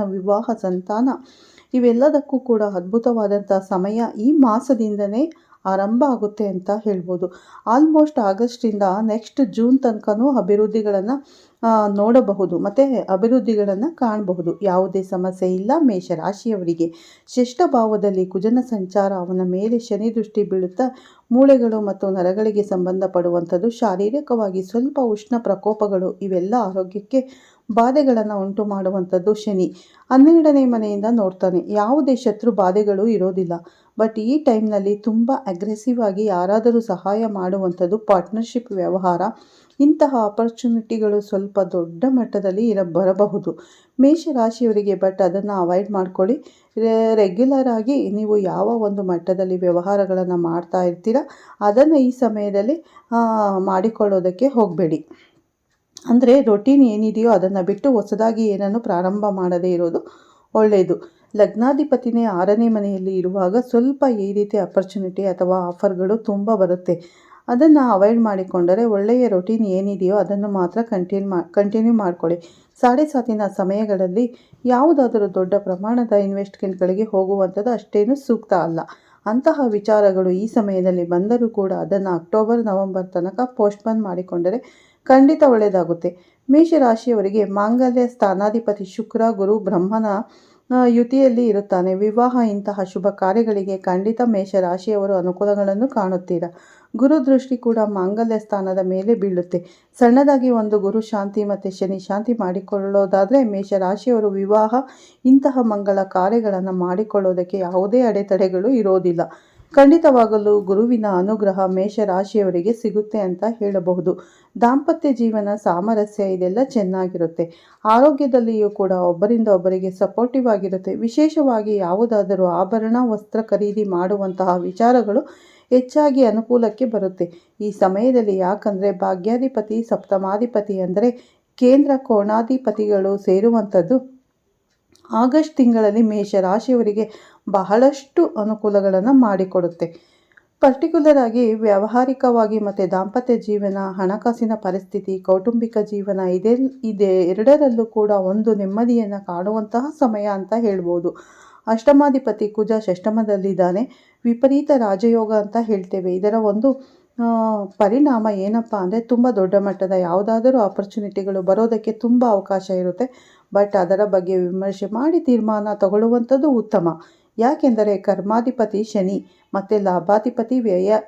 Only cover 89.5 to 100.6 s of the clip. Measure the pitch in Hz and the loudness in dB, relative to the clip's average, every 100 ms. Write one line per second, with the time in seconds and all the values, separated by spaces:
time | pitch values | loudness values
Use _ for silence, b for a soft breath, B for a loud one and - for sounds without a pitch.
89.5 | 214 190 185 185 220 214 202 - b b | 0 -2 -2 -2 -2 -2 -4 -8 b b
90.5 | b - 254 247 233 240 269 269 240 240 | b -4 2 4 2 2 2 2 2 0
91.5 | 202 202 185 185 190 214 220 247 247 226 | 0 0 -2 0 0 0 2 2 2 0
92.5 | 202 202 202 185 196 190 196 190 220 220 | -2 -6 -6 -6 -4 -4 -2 0 0 0
93.5 | 202 190 190 190 185 208 226 240 202 196 | -2 -4 -4 -2 -2 -2 -2 0 0 0
94.5 | 196 180 185 220 208 196 190 180 180 202 | -2 0 -2 -2 -2 0 0 -2 -2 -2
95.5 | 202 196 196 269 233 190 180 180 170 170 | 0 0 -2 -2 -2 -2 -4 -4 -6 -6
96.5 | b b b b 226 269 311 262 262 262 | b b b b 0 2 2 2 2 0
97.5 | 240 240 226 214 196 185 214 226 220 214 | -4 -2 0 -2 -2 -2 -2 -2 -4 -4
98.5 | 202 190 190 185 185 202 226 196 180 175 | -4 -2 -2 -2 -2 0 0 0 -4 -4
99.5 | 175 175 B B - 240 254 285 269 254 | -6 -8 B B 2 4 6 4 4 2
100.5 | 233 | 0